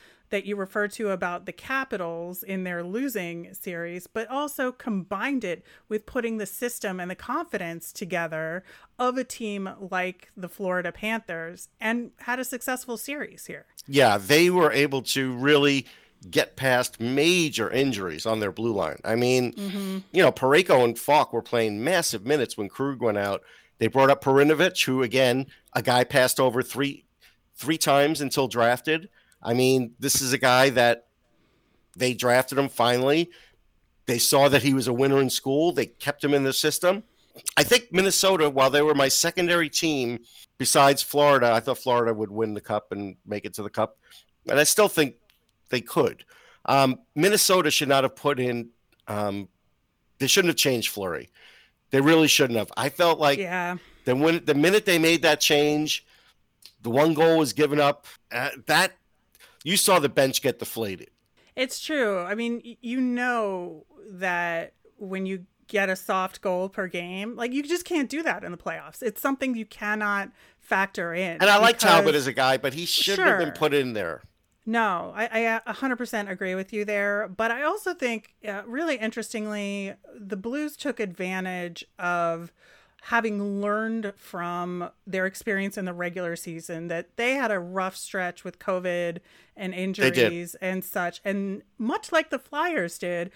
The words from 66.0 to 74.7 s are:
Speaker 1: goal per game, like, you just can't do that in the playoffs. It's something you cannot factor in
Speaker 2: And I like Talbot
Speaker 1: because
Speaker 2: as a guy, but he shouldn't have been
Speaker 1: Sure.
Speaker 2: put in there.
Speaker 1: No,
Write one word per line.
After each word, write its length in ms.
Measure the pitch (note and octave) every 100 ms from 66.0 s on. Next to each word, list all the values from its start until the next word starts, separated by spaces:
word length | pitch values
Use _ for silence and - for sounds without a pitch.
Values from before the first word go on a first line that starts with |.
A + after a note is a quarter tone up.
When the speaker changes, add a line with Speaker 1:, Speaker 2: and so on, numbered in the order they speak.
| - F#3+ F#3 -
Speaker 1:
goal 280 | G3 F3+ F#3+
per 180 | G#3 F#3
game, 480 | F3 F3 F#3+ G#3 A#3
like, 160 | A#3+
you 100 | C4
just 240 | C#4+ F4 -
can't 240 | F4 C4+
do 140 | C#4+
that 200 | D#4+ F3+
in 80 | F3
the 60 | F3
playoffs. 460 | - E3 D3+ -
It's 180 | B3 G3+
something 340 | C#4+ C4+ C4 A#3
you 100 | G#3+
cannot 640 | - G#3 G#3+ G#3 G3+ G3 - _ _
factor 540 | - F#3+ G3 - E3+
in 200 | E3+ F#3 E3+
Speaker 2:
And 80 | F#3+
I 80 | G3+
like 200 | A3+ A#3
Talbot 280 | G3+ E3+ D#3+
Speaker 1:
because 160 | D3
Speaker 2:
as 40 | C3
a 60 |
guy, 240 | B2+ C3 C3
but 160 | C#3
he 120 | C#3+ E3+
shouldn't 420 | - - G3 F4+
have 120 | G#3
been 80 | E3
Speaker 1:
Sure. 60 | -
Speaker 2:
put 180 | D3+
in 200 | C#3+ B2+
there. 280 | A2 F2 C2+ - _ _ _
Speaker 1:
No, 480 | -